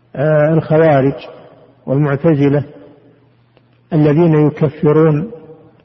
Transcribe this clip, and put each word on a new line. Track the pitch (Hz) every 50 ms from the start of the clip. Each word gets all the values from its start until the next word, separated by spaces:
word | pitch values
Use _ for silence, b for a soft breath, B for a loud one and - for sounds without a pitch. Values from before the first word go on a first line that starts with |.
| _ _ -
آه، | 135 139 156 156 151 147 156 165
الخوارج | 160 151 - 156 156 165 160 147 135 131 139 139 - - - - - - - - - - _ _ _ -
والمعتزلة | - 131 143 151 143 139 131 - 170 156 139 143 143 139 147 127 - - - - - - _ _ _ _ _ _ _ _ _ _ _ _ _ _ _ _ _ _ - -
الذين | 156 151 151 143 160 175 165 156 151 151
يكفرون | 147 147 - 160 139 - - - 147 151 156 160 160 151 147 180 233 - - - - - - - - _ _